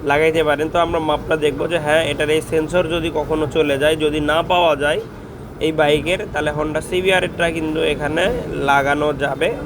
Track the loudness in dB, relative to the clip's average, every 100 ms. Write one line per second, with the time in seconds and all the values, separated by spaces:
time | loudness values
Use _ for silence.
0 | 2 4 4 4 2 2 0 0 0 0
1 | 0 -2 0 0 0 0 -2 -2 2 2
2 | 2 -2 0 0 0 -2 0 0 0 -2
3 | -2 -4 -2 -2 0 0 0 2 2 2
4 | 0 0 0 0 2 2 4 2 0 -2
5 | -4 -14 -16 -16 -16 -4 -2 2 4 2
6 | 2 -2 -2 -4 -2 -2 -2 -4 -2 -2
7 | 2 2 0 -2 -2 -2 -2 0 0 0
8 | -2 0 0 -2 -6 -4 2 2 4 0
9 | 0 0 -4 0 -2 -2